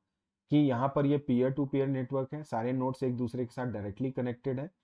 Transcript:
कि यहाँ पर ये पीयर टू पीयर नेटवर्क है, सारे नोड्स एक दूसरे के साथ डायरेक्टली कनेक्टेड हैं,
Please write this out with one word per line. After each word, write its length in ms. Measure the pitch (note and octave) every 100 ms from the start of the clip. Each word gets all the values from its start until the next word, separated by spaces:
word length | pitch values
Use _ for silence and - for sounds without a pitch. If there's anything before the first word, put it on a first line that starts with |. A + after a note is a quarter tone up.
| _ _ _ _ -
कि 60 | D3
यहाँ 340 | C#3+ A#2+ C3+ D3+
पर 100 | C#3
ये 120 | D3
पीयर 340 | C#3+ B2 B2+
टू 140 | C#3+ C#3
पीयर 220 | C#3 C3+
नेटवर्क 460 | C3 B2+ C3+ B2+
है, 100 | D3+
सारे 280 | D3+ A#2 A#2+
नोड्स 300 | C3 B2+ B2+
एक 120 | C3 A#2+
दूसरे 280 | B2 B2 A#2+
के 60 |
साथ 180 | - B2
डायरेक्टली 400 | G#2 G2+ G2 C3
कनेक्टेड 480 | C3 B2 A#2 C#3 B2+
हैं, 100 | D#3 -